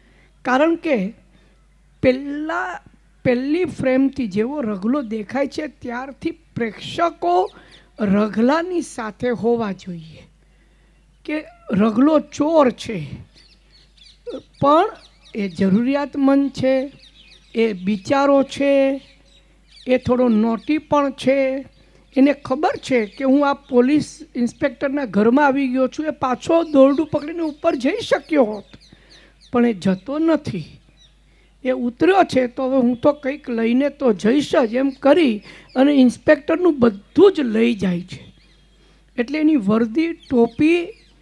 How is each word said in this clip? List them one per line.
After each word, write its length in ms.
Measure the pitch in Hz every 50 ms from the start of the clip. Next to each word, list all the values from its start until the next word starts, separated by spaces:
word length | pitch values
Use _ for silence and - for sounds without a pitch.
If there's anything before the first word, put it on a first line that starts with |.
| _ _ _ _ _ _ _ _
કારણ 340 | - 262 247 262 302 330 330
કે 380 | 320 - 330 277 214 185 208 226 _ _ _ _ _ _ _ _ _ _ _ _ _ _ _ _ _
પહેલાં 920 | - 262 254 262 285 285 285 294 302 311 330 349 370 370 339 - - - _ _ _ _ _ _ -
પહેલી 400 | 262 247 247 262 285 302 349 370
ફ્રેમથી 640 | 302 - - - 262 254 262 269 269 269 - 247
જેવો 340 | 202 175 208 220 247 294 302
રઘલો 420 | 254 214 208 185 185 226 269 294
દેખાય 440 | 262 208 220 220 208 - - 269 277
છે 200 | 262 - - 311
ત્યારથી 640 | 277 - _ - 247 233 247 262 285 262 - - 330
પ્રેક્ષકો 1200 | 330 - _ _ - - 233 220 - - - 247 - - 339 339 330 - - 349 349 359 381 - - - - - - - _ _ _ -
રઘલાની 800 | 220 202 190 208 214 214 190 208 233 254 294 330 339 370 359 339
સાથે 500 | 247 - - - 226 214 208 - 247 247
હોવા 420 | 240 170 196 233 240 233 226 202
જોઈએ 500 | 185 190 - 190 175 165 160 160 147 139 - - _ _ _ _ _ _ _ _ _ _ _ _ _ _ _ _ _ _ -
કે 200 | - 294 311 302 - - - - -
રઘલો 460 | 240 185 208 226 208 220 269 302 320 294
ચોર 520 | 294 - - - 294 302 339 320 277 247
છે, 360 | - - - - 220 170 147 131 127 - - _ _ _ _ _ _ _ _ _ _ _ _ _ _ _ - - _ _ - 480 403 269 - _ _ -
પણ 240 | 277 277 294 330 392 453 - - - _ _ _ _ _ -
એ 140 | 226 202 190
જરૂરિયાતમંદ 1040 | 165 156 196 196 185 220 240 262 277 285 294 285 - 285 269 269 277 277 277 269
છે, 420 | - - 262 262 262 262 262 285 - - - - _ - - - - - _ _ -
એ 180 | 226 226 226
બિચારો 680 | 208 180 185 190 214 185 - - 285 277 277 285 277 277
છે, 580 | 269 269 - - 277 277 277 277 269 269 277 269 - - _ _ _ _ _ - _ _ _ _ _ _ - - -
એ 120 | 254 254 254
થોડો 300 | - 226 247 247 254 247
નોટી 500 | 220 214 220 226 226 226 - - 302 311
પણ 320 | 302 - 302 294 285 277
છે. 540 | 269 - - 254 269 277 269 262 262 277 262 - _ _ _ _ _ _ _ _ -
એને 160 | 269 262 294
ખબર 440 | 277 - - - 262 294 320 - 571
છે 300 | - - - 262 240 214
કે 180 | 202 - - 269
હું 260 | 269 262 285 285 277
આ 20 |
પોલીસ 680 | 285 277 - - 262 247 247 254 302 302 - - - - 311 - -
ઇન્સ્પેક્ટરના 680 | 254 240 226 - - - 277 247 - 285 277 262 294 277
ઘરમાં 420 | 214 170 196 208 233 240 294 302
આવી 220 | 277 262 277 277 254
ગયો 200 | 247 262 262 254
છું, 180 | - - 302
એ 40 | 311
પાછો 520 | 294 - 277 254 247 247 - - 330 330
દોરડું 440 | 339 330 294 269 262 277 285 269 320
પકડીને 340 | 302 - 294 285 302 339 330
ઉપર 340 | 330 311 294 - - 330 330
જઈ 260 | 269 220 277 381 480
શક્યો 440 | 440 - - 359 - - 320 294 240
હોત, 200 | 208 214 202 - _ - - _ _ _ _ _ _ - - - _ _ _ _ _
પણ 140 | - 240 240
એ 60 | 240
જતો 460 | 220 180 156 196 185 190 - - 277 311
નથી. 600 | 320 330 320 302 302 - - 175 147 - - - _ _ _ _ _ _ _ _ _ _ _ _ _ _ _ _ -
એ 60 | 254
ઉતર્યો 520 | 254 262 240 247 233 - 330 339 381 381
છે 240 | 339 - - 254 254
તો 220 | 240 - - 262 254
હવે 80 | 269
હું 200 | 269 240 240 247
તો 160 | 233 - 294
કંઈક 380 | 285 294 - 262 285 294 - -
લઈને 380 | 240 226 226 226 240 254 285 285
તો 240 | 285 - 277 247
જઈશ 440 | 208 175 - 208 262 294 269 - -
જ, 180 | 320 247 214 226
એમ 160 | 254 269 277
કરી 520 | 262 - - 269 294 359 320 254 214 202 - - - - - - -
અને 160 | 254 269 285
ઇન્સ્પેક્ટરનું 880 | 294 277 254 240 - - - - 311 294 - - 320 349 359 349 302 269
બધું 520 | 233 233 196 - - _ - 285 370 403
જ 80 | 381 320
લઈ 340 | 277 233 208 220 226 240 240
જાય 260 | 190 - 185 175 175
છે. 340 | 175 - - - - - - _ _ _ _ _ _ _ _ _ _ _ _ _ _ _ _
એટલે 220 | 247 233 233 285 311
એની 180 | 302 311 311
વર્દી, 560 | 269 190 196 214 226 240 220 220 330 320 330
ટોપી, 760 | 330 - _ - 269 233 233 233 233 - 294 320 339 349 339 359 453 _ _ _ _ _